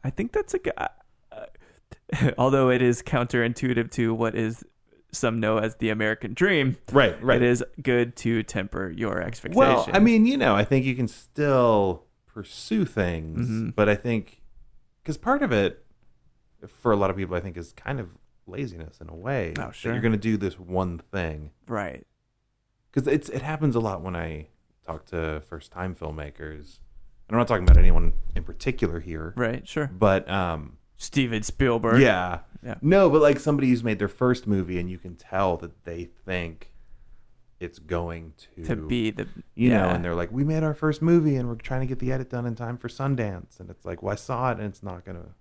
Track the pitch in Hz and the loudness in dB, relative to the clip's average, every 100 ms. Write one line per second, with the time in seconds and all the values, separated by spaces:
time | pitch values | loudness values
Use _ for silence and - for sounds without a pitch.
0 | 135 - 226 427 415 370 - - - - | -6 -6 -4 -4 -2 -4 -4 -6 -8 -10
1 | _ _ _ 220 - - - _ _ - | _ _ _ -18 -18 -20 -20 _ _ -20
2 | _ 151 - - 127 135 131 127 127 117 | _ -2 0 2 2 4 4 4 2 0
3 | - 131 120 123 117 120 131 120 113 - | -2 -2 0 0 -2 -2 -2 -2 -2 -2
4 | 113 113 113 107 113 120 - _ _ _ | -2 0 -2 -2 -6 -6 -16 _ _ _
5 | _ - 120 113 107 110 110 - 117 107 | _ -4 -2 0 0 0 -2 -4 -4 0
6 | 107 110 107 117 185 175 135 - - 139 | -2 -2 -6 0 2 2 0 -2 2 4
7 | 120 - 123 123 123 123 - - - 120 | 4 2 0 4 4 2 -2 -6 0 2
8 | 120 - 113 113 107 107 95 - 95 85 | 0 -2 -2 0 -2 -6 -6 -6 -8 -6
9 | 110 95 85 - - 190 269 262 - 196 | -6 -4 -6 -8 -2 4 6 4 2 4
10 | 220 226 226 277 - 110 202 135 131 123 | 6 6 4 4 2 2 4 2 2 -2
11 | 117 - - - 147 131 120 107 98 85 | -4 -6 -14 -2 2 4 6 4 2 -2
12 | _ _ _ - 95 - - 220 175 - | _ _ _ -16 -14 -14 -4 -2 0 0
13 | 90 82 80 80 120 110 113 110 104 104 | -2 -2 -8 -6 -6 -4 -6 0 2 2
14 | 123 113 - _ - - - - _ _ | 0 -4 -6 _ -20 -20 -20 -20 _ _
15 | - 151 233 277 262 113 95 - - _ | -10 -8 -2 0 2 2 0 -2 -20 _
16 | _ _ _ _ _ _ - _ 123 101 | _ _ _ _ _ _ -20 _ 0 2
17 | 98 95 90 90 95 87 82 - - 139 | 2 -2 -4 -4 -6 -12 -14 -14 -10 -8
18 | 90 - _ _ - 92 131 87 78 _ | -10 -16 _ _ -14 -10 -10 -10 -18 _
19 | 80 80 104 139 87 80 - - 120 120 | -18 -12 -6 -4 -4 -6 -10 -10 -6 -2
20 | 113 107 113 107 95 - 87 92 92 85 | 0 0 0 -2 -2 -8 -6 -4 -4 -6
21 | - 98 85 76 76 _ - 113 95 64 | -10 -6 -6 -8 -14 _ -8 -8 -6 -12
22 | _ _ _ _ _ _ _ _ _ - | _ _ _ _ _ _ _ _ _ -4
23 | 131 151 - 131 143 156 151 117 113 95 | 0 -2 -2 -8 -6 -2 0 0 -2 -4
24 | 90 87 82 78 76 _ _ _ - 80 | -6 -6 -6 -10 -14 _ _ _ -14 -14
25 | - 85 80 78 76 82 - 90 92 85 | -8 -6 -6 -6 -10 -18 -16 -10 -8 -8
26 | 80 76 73 - 78 76 73 - - - | -10 -10 -12 -12 -14 -14 -18 -20 -20 -20
27 | - - - 113 120 110 90 90 90 82 | -20 -20 -4 -2 0 4 10 12 12 10
28 | 82 - - - 80 - - 127 92 85 | 8 4 2 -2 -4 -6 -4 -2 -2 -2
29 | 87 78 80 110 117 120 - - 135 92 | -8 -10 -10 -4 -4 -4 -6 -6 -6 2
30 | 104 95 - 98 90 80 73 - _ - | 4 4 0 -2 -2 -4 -8 -18 _ -14
31 | - 139 127 110 98 - 131 117 113 117 | -4 -2 0 -2 -4 0 0 2 4 6
32 | 131 92 90 87 - - - - 143 190 | 6 4 -2 -6 -12 -16 -14 -2 4 6
33 | 185 151 147 143 - 143 135 123 117 101 | 6 6 6 4 0 2 4 4 2 -2
34 | 101 - 127 123 107 98 87 90 87 90 | -2 0 0 0 0 0 0 -4 -6 -8
35 | 92 87 - 95 98 85 82 - - 85 | -14 -18 -8 0 0 0 -6 -16 -14 -12
36 | 85 - - 92 85 80 - - - - | -12 -16 -6 -6 -6 -12 -20 -20 -20 -20
37 | - - - - _ _ 90 - 76 85 | -20 -20 -20 -20 _ _ -14 -14 -6 -6
38 | 85 82 82 - - - 78 117 78 120 | -4 -10 -14 -20 -20 -14 -6 -6 -4 -2
39 | 110 104 101 - - - 123 113 92 87 | -2 -4 -12 -12 -18 0 2 4 2 0
40 | 87 85 87 120 143 156 156 147 156 151 | -2 -4 -4 -2 -2 0 -2 0 -2 0
41 | 165 170 156 135 123 117 - 131 131 127 | 4 4 4 0 -2 -8 -6 -4 -2 -2
42 | 127 131 127 123 120 113 117 120 120 - | -2 -2 -4 -6 -6 -6 -8 -8 -10 -6
43 | 139 131 110 90 - - 92 - - 87 | -2 -2 -2 -6 -14 -20 -18 -14 -12 -8
44 | 98 104 - 120 127 101 104 95 98 90 | -6 -6 -6 -4 -2 -2 -6 -10 -14 -14
45 | 92 87 82 - | -14 -14 -16 -20